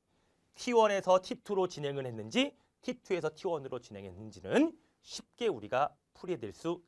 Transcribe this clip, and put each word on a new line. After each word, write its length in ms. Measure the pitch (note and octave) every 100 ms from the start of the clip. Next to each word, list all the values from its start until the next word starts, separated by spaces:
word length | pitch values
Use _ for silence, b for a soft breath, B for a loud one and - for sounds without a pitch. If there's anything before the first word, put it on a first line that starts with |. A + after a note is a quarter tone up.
| _ _ _ _ _ -
T 160 | -
one에서 500 | A#3 G#3+ G3 F#3 F#3
T 140 | F#3 -
two로 320 | - G3 F3+
진행을 360 | D3 C#3+ C#3
했는지, 520 | B2+ A2 G#2+ A3+ C#4+ - _ _
T 120 | -
two에서 360 | B3+ - F3+ D#3
T 120 | D#3 F#3
one으로 320 | D#3+ C3+ B2+
진행했는지는 960 | - G2+ G2 F2+ A2 G2 F#2 F3 D#4+ - _ _
쉽게 440 | - - - - A#3
우리가 480 | B2+ F#3+ B2 D3 _ _
풀이될 380 | - F3+ E3+ A2
수 300 | - D#3+ F3